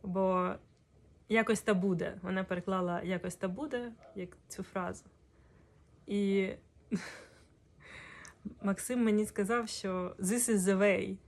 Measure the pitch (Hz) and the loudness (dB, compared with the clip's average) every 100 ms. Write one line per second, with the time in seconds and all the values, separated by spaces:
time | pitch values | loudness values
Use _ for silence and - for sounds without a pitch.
0 | 196 180 190 185 180 - - _ _ _ | -2 2 2 4 0 -4 -12 _ _ _
1 | - - _ 220 220 214 - 190 196 175 | -20 -20 _ 2 4 2 2 2 2 2
2 | 170 185 180 190 185 175 175 190 180 170 | -2 -6 -4 -4 -2 -4 -2 -2 0 -2
3 | 170 185 185 - 190 190 294 247 240 233 | -2 -4 -4 -4 -6 -4 -4 -4 -6 -12
4 | - 202 180 - _ - 190 190 175 - | -16 -12 -12 -14 _ -12 -6 -4 -4 -8
5 | - _ _ _ - - - _ _ - | -14 _ _ _ -20 -20 -20 _ _ -20
6 | - 202 202 196 190 - _ - - 190 | -4 0 2 2 0 -6 _ -20 -8 -8
7 | - - - - - _ _ _ - - | -6 -16 -20 -20 -20 _ _ _ -20 -18
8 | - - - - - - 202 196 - 247 | -18 -18 -20 -14 -14 -6 -2 -2 0 2
9 | 226 208 214 - 196 240 226 - 196 185 | 4 4 2 0 0 0 0 -6 -4 -2
10 | 180 - 185 240 240 214 185 190 202 185 | -4 -4 0 2 4 4 4 6 6 4
11 | 196 190 | 0 -6